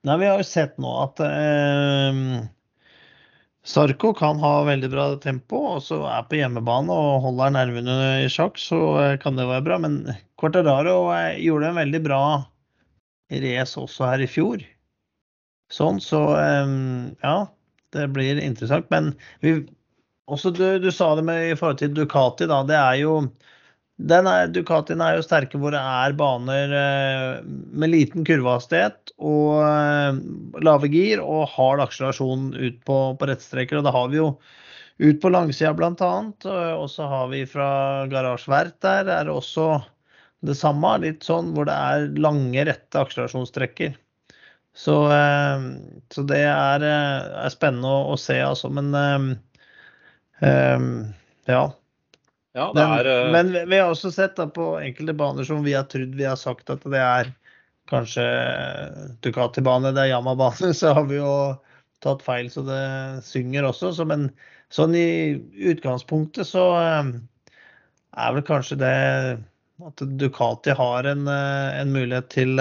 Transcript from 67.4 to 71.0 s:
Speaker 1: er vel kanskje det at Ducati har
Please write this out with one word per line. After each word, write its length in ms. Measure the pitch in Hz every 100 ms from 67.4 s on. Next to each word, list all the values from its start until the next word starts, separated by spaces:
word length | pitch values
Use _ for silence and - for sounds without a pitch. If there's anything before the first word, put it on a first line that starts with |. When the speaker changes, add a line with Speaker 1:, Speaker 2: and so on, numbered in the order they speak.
| _ _ - _ _ _ _ -
Speaker 1:
er 160 | 120 131
vel 80 | 147
kanskje 320 | 143 131 139
det 140 | 131 131 135 135 131 117 107 _ _ -
at 220 | 170 - 135 135
Ducati 560 | 139 - 117 117 147 135
har 320 | 123 123